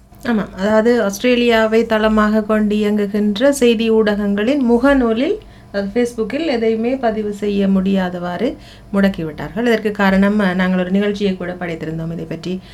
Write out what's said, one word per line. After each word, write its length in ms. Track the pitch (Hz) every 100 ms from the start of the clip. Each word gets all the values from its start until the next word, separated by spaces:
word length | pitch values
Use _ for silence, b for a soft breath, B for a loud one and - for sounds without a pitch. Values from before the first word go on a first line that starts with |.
| - -
ஆமாம், 300 | 240 220 -
அதாவது 480 | - 202 220 220 240
ஆஸ்திரேலியாவை 840 | 202 196 254 240 240 226 220 220 226
தளமாக 560 | 220 220 214 214 220
கொண்டு 340 | 208 214 208 208
இயங்குகின்ற 760 | 208 208 202 208 208 202 277
செய்தி 400 | 277 240 220 226
ஊடகங்களின் 800 | 220 214 202 202 202 220 294 240
முகநூலில், 680 | 233 269 277 233 220 302 427 - B B
அது 140 | 202 196
Facebook-இல் 520 | 240 240 220 208 269 330
எதையுமே 500 | 233 226 220 233 262
பதிவு 360 | 240 214 208
செய்ய 340 | 202 208 202 196
முடியாதவாறு 880 | 190 190 196 180 180 175 175 240 320 B B B
முடக்கிவிட்டார்கள். 720 | 196 196 190 160 151 147 175 240
இதற்கு 240 | 220 220
காரணம், 500 | 202 196 190 202 214
அஹ், 140 | 190
நாங்கள் 240 | 180 185 185
ஒரு 120 | 180
நிகழ்ச்சியை 460 | 196 208 202 202 185
கூட 200 | 180 180
படைத்திருந்தோம் 520 | 175 160 160 160 165
இதை 120 | 165 160
பற்றி. 320 | 160 180 185 B